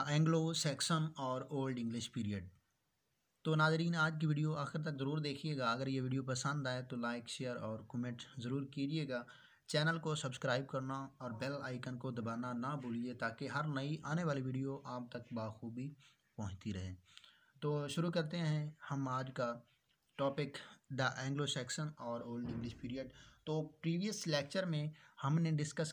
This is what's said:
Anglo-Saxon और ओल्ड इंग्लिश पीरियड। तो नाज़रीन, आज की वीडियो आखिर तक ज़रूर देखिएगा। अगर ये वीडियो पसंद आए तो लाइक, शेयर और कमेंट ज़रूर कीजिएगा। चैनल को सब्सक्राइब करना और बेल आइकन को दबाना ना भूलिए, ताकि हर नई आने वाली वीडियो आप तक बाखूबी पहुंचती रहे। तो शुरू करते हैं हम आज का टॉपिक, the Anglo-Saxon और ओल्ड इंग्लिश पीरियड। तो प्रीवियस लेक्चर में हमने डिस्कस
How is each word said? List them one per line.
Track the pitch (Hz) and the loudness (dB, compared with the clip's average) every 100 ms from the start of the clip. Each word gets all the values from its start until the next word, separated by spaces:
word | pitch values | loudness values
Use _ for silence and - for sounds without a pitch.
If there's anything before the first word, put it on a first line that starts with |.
| 139 147 | 6 6
Anglo-Saxon | 160 165 160 156 156 139 - 165 156 156 | 6 6 4 2 0 0 2 2 2 0
और | 131 127 131 | -2 -2 -2
ओल्ड | 143 135 127 | 0 0 0
इंग्लिश | 117 117 113 - | -2 -2 -4 -4
पीरियड। | 104 101 90 - _ _ _ _ _ _ _ _ 160 | -2 -2 -4 -12 _ _ _ _ _ _ _ _ 2
तो | 156 | 6
नाज़रीन, | 156 160 170 170 | 6 6 4 4
आज | 160 156 | 4 4
की | 160 | 4
वीडियो | 147 156 156 143 | 4 4 2 -2
आखिर | 170 | -2
तक | 156 139 | -2 0
ज़रूर | 135 156 | 0 0
देखिएगा। | 147 139 156 143 120 | 0 -2 -2 2 2
अगर | 120 135 | 2 2
ये | 135 | 0
वीडियो | 127 135 131 127 | 2 0 0 0
पसंद | 147 147 131 | 0 0 0
आए | 127 | -2
तो | 123 123 | -2 -2
लाइक, | 117 120 117 | -2 -2 -4
शेयर | - 127 120 110 | -4 -4 -2 -4
और | 110 107 | -6 -4
कमेंट | 123 123 120 - - | -4 -2 -4 -8 -8
ज़रूर | 120 139 139 | -2 -2 -2
कीजिएगा। | 143 139 160 139 123 120 - - - - | -2 0 0 0 -2 -4 -12 -20 -20 -2
चैनल | 151 156 165 | 2 4 2
को | 156 151 | 0 0
सब्सक्राइब | 135 127 135 127 135 | -2 -2 2 2 0
करना | 135 131 135 135 - | -2 -2 -4 -6 -8
और | 127 113 | -8 -4
बेल | 131 143 | -2 -2
आइकन | 127 127 131 123 | -4 -4 -4 -4
को | 131 | -4
दबाना | 120 113 113 123 120 | -2 -2 -2 -2 -2
ना | 127 147 | -2 -2
भूलिए, | 123 117 123 | -2 -2 -4
ताकि | 120 117 113 135 | -2 -4 -2 -4
हर | 131 156 | -2 0
नई | 135 139 156 139 | 0 0 -2 0
आने | 160 | 0
वाली | 170 139 | 2 2
वीडियो | 131 131 135 135 - | 0 0 -2 -2 -6
आप | 123 120 | -8 -6
तक | 123 113 | -8 -6
बाखूबी | 117 110 110 117 117 135 147 - _ _ - | -4 -4 -4 -8 -6 -6 -8 -18 _ _ -6
पहुंचती | 101 95 110 | -6 -4 -4
रहे। | 95 92 92 - - - - _ _ | -4 -4 -8 -14 -20 -20 -20 _ _
तो | 147 147 143 | -2 0 0
शुरू | 151 170 | 0 2
करते | 170 156 175 | 2 0 0
हैं | 160 151 151 - - | 2 2 0 -6 -4
हम | 139 135 | -2 0
आज | 127 131 - | 0 -2 -2
का | 120 117 - _ _ _ _ - | -2 -2 -10 _ _ _ _ -2
टॉपिक, | 139 139 139 - - - _ | 0 2 -2 -6 -14 -18 _
the | 131 131 127 | 0 0 0
Anglo-Saxon | 135 139 143 143 123 - 151 - | 0 0 0 0 -2 -2 -4 -4
और | 120 120 | -4 -4
ओल्ड | 117 120 120 | -4 -4 -4
इंग्लिश | 117 120 - | -4 -4 -6
पीरियड। | 123 131 131 - - - - | -6 -4 -6 -10 -20 -10 -2
तो | 156 156 - | 0 0 -2
प्रीवियस | 165 170 208 208 165 | 0 2 2 -2 2
लेक्चर | 147 143 196 185 | 2 2 0 2
में | 156 151 151 - - | 0 0 -4 -14 -4
हमने | 139 160 165 | 4 4 6
डिस्कस | 151 151 - 156 | 4 2 0 -2